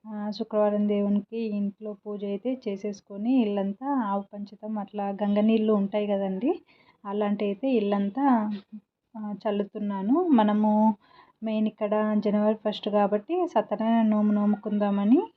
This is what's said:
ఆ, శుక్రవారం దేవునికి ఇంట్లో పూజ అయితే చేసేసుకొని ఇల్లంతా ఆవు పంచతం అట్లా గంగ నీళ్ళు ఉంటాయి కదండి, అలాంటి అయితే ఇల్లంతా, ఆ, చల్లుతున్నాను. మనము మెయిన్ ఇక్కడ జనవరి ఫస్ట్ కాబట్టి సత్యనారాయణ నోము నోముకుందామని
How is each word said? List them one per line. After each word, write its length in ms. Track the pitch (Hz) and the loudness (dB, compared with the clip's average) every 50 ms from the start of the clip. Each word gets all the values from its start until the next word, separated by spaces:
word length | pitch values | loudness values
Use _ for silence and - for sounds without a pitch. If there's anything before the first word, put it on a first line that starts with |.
| _ 214 | _ -10
ఆ, 220 | 214 208 208 214 | -10 -8 -6 -6
శుక్రవారం 580 | 202 - 226 - - 214 208 208 208 208 208 208 | -6 -8 -8 -2 0 2 2 2 2 0 0 2
దేవునికి 500 | 208 202 202 202 202 202 202 _ 226 226 | 2 0 2 2 0 0 -2 _ -6 -6
ఇంట్లో 580 | 226 220 208 208 202 196 196 _ 214 214 208 202 _ | -4 -4 -4 -4 -4 -6 -6 _ -12 -12 -12 -12 _
పూజ 180 | 208 208 202 202 | -12 -10 -8 -6
అయితే 340 | 202 202 214 _ 247 262 254 - 208 | -6 -6 -4 _ -6 -6 -4 -6 -8
చేసేసుకొని 720 | 196 196 - 208 202 - _ _ 202 196 208 240 269 262 | -6 -6 -6 -8 -10 -10 _ _ -12 -6 -2 2 2 2
ఇల్లంతా 600 | 226 208 202 202 196 196 202 _ 262 277 285 262 226 | 2 2 0 -2 -2 -4 -4 _ -4 -4 -2 -2 -2
ఆవు 160 | 202 196 202 | -2 -2 -4
పంచతం 560 | 202 _ - 202 202 202 214 - - 214 220 208 | -4 _ -12 -14 -14 -14 -14 -14 -10 -8 -6 -6
అట్లా 300 | 196 - - 208 202 196 | -8 -8 -6 -6 -4 -4
గంగ 300 | 202 190 208 202 202 208 | -4 -2 0 2 2 4
నీళ్ళు 320 | 214 220 226 226 214 214 | 4 4 4 4 4 4
ఉంటాయి 340 | 214 202 196 196 220 208 208 | 2 2 2 0 -2 -2 -2
కదండి, 540 | 208 202 196 196 190 190 190 220 285 403 - _ _ _ _ _ _ _ _ - | 0 -2 -2 -2 -2 -4 -2 -2 -2 -2 -2 _ _ _ _ _ _ _ _ -10
అలాంటి 380 | 202 202 208 214 202 208 202 214 | -8 -4 -2 0 0 0 0 -2
అయితే 260 | 202 202 196 - 269 | -4 -4 -2 -2 0
ఇల్లంతా, 800 | 262 226 202 202 202 202 196 202 196 269 285 277 247 226 214 214 208 196 - _ - 208 _ _ _ _ _ _ _ | 0 0 0 0 0 -2 -2 -4 -2 0 2 4 4 4 2 -2 -6 -8 -12 _ -20 -20 _ _ _ _ _ _ _
ఆ, 180 | 220 214 214 208 - - 220 | -12 -10 -10 -10 -4 -4 -2
చల్లుతున్నాను. 800 | 202 202 202 196 _ 214 208 202 196 196 190 208 262 339 370 339 | -2 -2 -4 -4 _ -8 -6 -4 -4 -4 0 0 0 2 4 4
మనము 680 | 285 226 214 208 208 214 214 214 214 214 214 220 208 _ _ _ _ - - _ _ _ | 4 4 4 4 2 2 2 2 4 4 4 4 2 _ _ _ _ -20 -20 _ _ _
మెయిన్ 240 | 214 220 214 220 214 | -8 -4 -2 -2 -2
ఇక్కడ 480 | 214 214 _ 220 202 208 214 214 214 214 208 208 | -2 -2 _ -4 -2 0 0 0 0 0 0 0
జనవరి 300 | 214 202 208 208 214 220 | 2 2 2 2 2 0
ఫస్ట్ 340 | 220 - 214 202 - - 214 | 0 -4 -6 -6 -4 -6 0
కాబట్టి 600 | 196 208 202 196 202 208 208 - 330 359 349 349 | 2 2 2 2 0 -2 -2 -2 -2 -2 -2 0
సత్యనారాయణ 580 | - 233 196 - 214 202 220 226 226 226 220 | 0 -2 -2 -2 -4 -2 0 2 2 4 4
నోము 260 | 220 214 214 214 208 | 4 2 2 2 2
నోముకుందామని 920 | 208 208 208 208 208 208 - 214 208 208 208 202 202 202 202 202 247 339 440 - _ | 2 2 2 2 0 0 -2 -4 -2 0 0 0 0 0 4 6 6 4 4 0 _